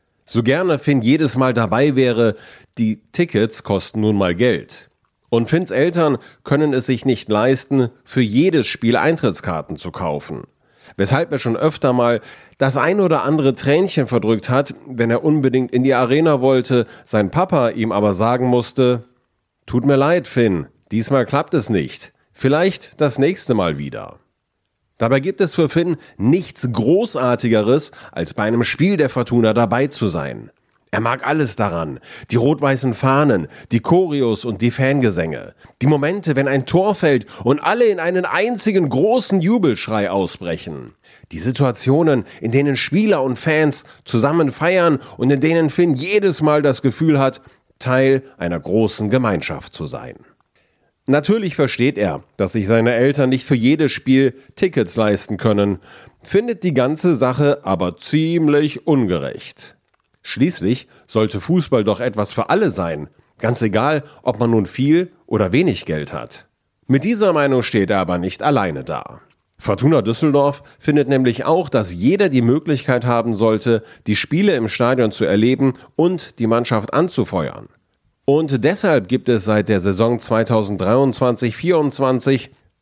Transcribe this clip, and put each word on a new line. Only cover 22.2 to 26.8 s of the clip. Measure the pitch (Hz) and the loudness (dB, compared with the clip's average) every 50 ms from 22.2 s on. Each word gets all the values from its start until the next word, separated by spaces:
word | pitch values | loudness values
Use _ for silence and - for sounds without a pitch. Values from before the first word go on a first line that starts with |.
| _ _ | _ _
Vielleicht | _ - - 135 143 156 180 190 180 - - - - - | _ -4 0 0 2 2 2 0 -2 -4 -10 -16 -4 -2
das | 151 139 - - | -2 -2 0 0
nächste | 135 160 190 - - - 120 | 0 0 0 -2 -2 -2 0
Mal | 104 90 85 76 69 | 0 0 0 -2 -4
wieder." | 73 69 57 53 50 - - - _ _ _ _ _ _ _ _ _ _ _ _ _ _ _ - | -8 -10 -10 -12 -14 -16 -20 -20 _ _ _ _ _ _ _ _ _ _ _ _ _ _ _ -2
Dabei | 113 117 135 135 | 0 2 2 2
gibt | 135 185 190 - | 0 -2 -2 0
es | 196 160 - | -2 0 2
für | - 165 139 | 0 0 2
Finn | - 165 170 175 160 - - - _ - | 2 0 0 0 -2 -4 -8 -14 _ 0
nichts | 98 120 160 190 175 - - - - 123 | 2 2 2 2 0 -6 -8 -8 -6 -4
Großartigeres, | 117 - | -2 0